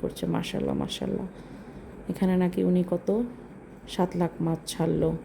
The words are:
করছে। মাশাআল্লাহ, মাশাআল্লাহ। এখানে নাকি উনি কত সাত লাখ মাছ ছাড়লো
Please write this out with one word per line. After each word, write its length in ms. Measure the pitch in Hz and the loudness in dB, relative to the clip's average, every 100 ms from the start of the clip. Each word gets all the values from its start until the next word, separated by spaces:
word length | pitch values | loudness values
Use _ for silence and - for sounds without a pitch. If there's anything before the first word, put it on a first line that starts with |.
করছে। 240 | - - 180 | -4 -2 0
মাশাআল্লাহ, 500 | 165 - - 69 67 | 0 -2 -2 0 0
মাশাআল্লাহ। 520 | - - - - 190 - - - - - - - - | -2 -2 -2 -2 -4 -10 -14 -14 -14 -14 -14 -10 -8
এখানে 280 | 175 190 185 | 0 4 4
নাকি 260 | 180 185 | 4 4
উনি 200 | 185 180 180 | 4 4 4
কত 340 | 175 185 208 240 - - - - - - | 2 2 2 0 -4 -14 -16 -18 -16 -8
সাত 280 | - 180 175 | 0 2 2
লাখ 160 | 170 - | 0 2
মাছ 160 | 165 160 - | 0 0 -4
ছাড়লো 460 | - 165 156 160 165 | 0 2 4 2 0